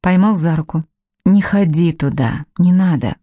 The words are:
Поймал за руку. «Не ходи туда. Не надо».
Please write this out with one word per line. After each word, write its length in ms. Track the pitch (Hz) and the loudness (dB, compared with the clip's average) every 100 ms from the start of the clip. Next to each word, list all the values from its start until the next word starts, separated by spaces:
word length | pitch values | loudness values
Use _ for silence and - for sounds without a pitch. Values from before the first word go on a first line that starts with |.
Поймал 340 | 185 185 202 | 0 2 2
за 220 | 208 160 156 | 0 0 -2
руку. 280 | 156 160 156 _ _ _ | -4 -6 -8 _ _ _
«Не 160 | - 202 | 2 2
ходи 520 | - 202 196 156 170 | 2 0 0 2 0
туда. 520 | 156 139 127 120 113 - - | 0 -4 -2 -4 -4 -10 -4
Не 140 | 175 | 0
надо». 420 | 180 185 151 107 - | 2 2 0 -4 -10